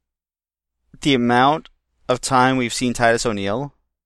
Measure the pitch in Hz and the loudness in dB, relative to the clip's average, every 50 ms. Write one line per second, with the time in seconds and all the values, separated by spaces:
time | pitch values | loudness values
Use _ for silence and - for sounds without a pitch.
0 | _ _ _ _ _ _ _ _ _ _ _ _ _ _ _ _ _ _ - - | _ _ _ _ _ _ _ _ _ _ _ _ _ _ _ _ _ _ -20 -6
1 | - 151 135 123 120 120 120 123 127 139 156 160 - - _ _ _ _ _ _ | -2 0 0 2 2 2 2 4 4 2 2 0 -6 -14 _ _ _ _ _ _
2 | _ - 127 123 - - 139 127 127 131 131 131 123 113 - - 131 123 117 - | _ -4 -4 -4 -2 0 2 2 2 2 2 0 -2 -4 -4 -4 -4 -4 -2 0
3 | 120 117 117 113 - 123 107 98 98 98 104 123 143 143 - _ _ _ _ _ | 2 2 2 2 0 -4 -4 -4 -4 -6 -6 -6 -8 -10 -14 _ _ _ _ _
4 | _ | _